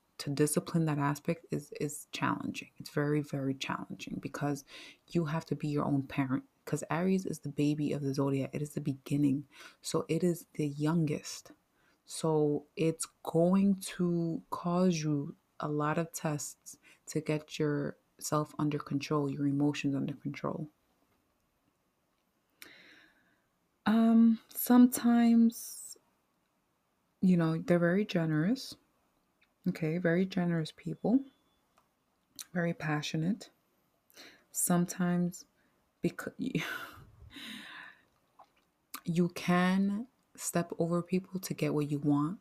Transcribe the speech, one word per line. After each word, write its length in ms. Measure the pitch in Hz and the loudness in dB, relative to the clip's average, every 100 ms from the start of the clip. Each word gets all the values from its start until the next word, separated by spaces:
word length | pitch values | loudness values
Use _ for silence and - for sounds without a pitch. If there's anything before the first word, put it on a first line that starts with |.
| _ - | _ -12
to 100 | - | -6
discipline 560 | 139 147 180 - 170 160 | 0 2 0 -2 0 0
that 140 | 147 | 0
aspect 460 | 143 147 - 170 - | 0 -2 -4 -6 -4
is, 220 | 147 143 - | -8 -8 -8
is 260 | 147 - - | -8 -8 -12
challenging. 580 | - 135 - - - - - | -4 -4 -2 -6 -10 -12 -18
It's 140 | - | -8
very, 300 | 151 147 151 | -4 -2 -2
very 340 | 143 143 135 135 | -2 -4 -4 -4
challenging, 640 | - - - - - - | -6 -8 -8 -14 -10 -10
because 420 | - - 143 139 - - - - _ | -10 -6 -4 -4 -10 -20 -20 -20 _
you 180 | 170 151 | -2 -2
have 200 | 160 - | -4 -4
to 80 | 147 | -4
be 120 | 151 | -2
your 180 | 143 147 | -2 0
own 180 | 139 | 0
parent, 400 | 135 - 135 135 - _ - | 0 -2 -2 -2 -4 _ -6
'cause 180 | 147 - | -6 -4
Aries 360 | 156 185 190 190 | -2 2 0 0
is 140 | 156 | -6
the 100 | 147 | -8
baby 420 | 143 147 151 147 | -2 0 0 -2
of 80 | 147 | -2
the 120 | 139 | -2
zodiac. 380 | 135 139 135 131 | 0 0 0 -2
It 80 | 147 | -6
is 100 | 147 | -6
the 80 | - | -6
beginning. 680 | 147 135 - 143 143 135 147 - - _ | -6 -6 -2 2 2 2 -4 -18 -20 _
So 240 | - 160 - | -6 -4 -2
it 160 | 160 | 0
is 220 | 180 160 - | 2 0 -6
the 140 | - 147 | -4 -2
youngest. 840 | 143 151 170 151 147 - - - - _ _ _ _ - | 0 2 2 2 -2 -6 -14 -16 -20 _ _ _ _ -16
So 600 | - 160 156 147 147 - - | -4 0 2 2 0 -4 -2
it's 320 | 160 160 - _ | 0 0 -8 _
going 560 | - 165 175 196 202 190 - - | -2 2 4 6 4 2 -2 -2
to 460 | 175 170 165 160 - | 0 0 -2 -4 -8
cause 520 | - 175 175 185 165 | -6 -2 2 4 2
you 340 | 156 147 151 - _ - | 0 -2 -2 -12 _ -10
a 80 | 151 | -4
lot 300 | 151 147 160 | -2 0 -2
of 160 | 165 | -4
tests 640 | - 160 147 - - - - - - - | -4 -4 -4 -8 -14 -20 -20 -20 -20 -6
to 120 | 156 | -6
get 380 | 151 151 - - | -2 -4 -4 -4
yourself 920 | 151 147 147 - _ _ - 151 151 - | -2 -2 -4 -8 _ _ -2 -2 -2 -2
under 180 | 151 147 | -2 -2
control, 520 | - 139 - 151 143 | -4 -6 -2 -2 -2
your 180 | 143 143 | -2 -2
emotions 480 | 139 147 147 143 139 | 2 0 0 -2 -2
under 180 | - | -4
control. 560 | - 143 139 143 - 151 _ _ _ _ _ _ _ _ _ _ _ _ _ _ _ _ _ _ _ - - - - _ _ _ _ _ _ _ _ - | -6 -8 -6 -6 -6 -10 _ _ _ _ _ _ _ _ _ _ _ _ _ _ _ _ _ _ _ -20 -20 -20 -20 _ _ _ _ _ _ _ _ 2
Um, 540 | 226 226 226 226 220 _ | 4 6 8 8 4 _
sometimes, 1400 | - - 247 247 - 233 233 233 233 226 - - - - - _ _ _ _ _ _ _ _ _ _ _ - | -8 4 8 8 6 4 6 6 8 6 4 -14 -16 -18 -20 _ _ _ _ _ _ _ _ _ _ _ 0
you 160 | 185 175 | 4 4
know, 220 | 160 165 | 4 0
they're 220 | 175 175 | 2 2
very 260 | 170 190 214 | 4 2 0
generous. 680 | 175 160 156 175 262 - - _ _ _ _ _ _ _ _ 175 | 0 0 2 2 0 -4 -16 _ _ _ _ _ _ _ _ -6
Okay, 280 | - 156 170 | -2 -2 0
very 280 | 180 170 190 | 2 2 2
generous 480 | 185 175 170 156 - | 0 0 0 -2 -8
people. 460 | 165 160 175 262 269 _ _ _ _ _ _ _ _ _ _ - - | -10 -4 2 2 0 _ _ _ _ _ _ _ _ _ _ -20 -8
Very 200 | 180 170 | -4 -2
passionate. 760 | 165 156 151 147 160 165 214 - _ _ _ _ _ _ - - - _ | -2 -4 -4 -2 -2 -2 -2 -6 _ _ _ _ _ _ -20 -20 -20 _
Sometimes 920 | - - 175 175 - 175 175 175 - - _ _ _ _ _ | -4 2 2 2 0 0 2 0 -4 -20 _ _ _ _ _
becau-, 300 | 170 - - - | -4 -4 -12 -8
<laughs> 280 | - 160 - - - - - - - - - - - - - - _ _ _ _ - _ _ _ _ - - | -4 -4 -4 -8 -12 -18 -20 -20 -20 -18 -14 -14 -16 -18 -18 -20 _ _ _ _ -20 _ _ _ _ -12 -4
you 240 | 165 175 | 0 0
can 760 | - - 180 180 190 196 202 254 _ _ - | 0 0 2 4 2 0 -2 -8 _ _ -12
step 380 | - 175 175 - | -4 -4 -4 -2
over 220 | 170 175 | 0 0
people 380 | 170 185 185 185 | 0 -4 -2 -10
to 140 | - | -8
get 200 | 151 151 | -4 -2
what 160 | 147 147 | 0 -2
you 100 | 143 | 0
want, 400 | 139 143 147 208 | 2 2 0 -4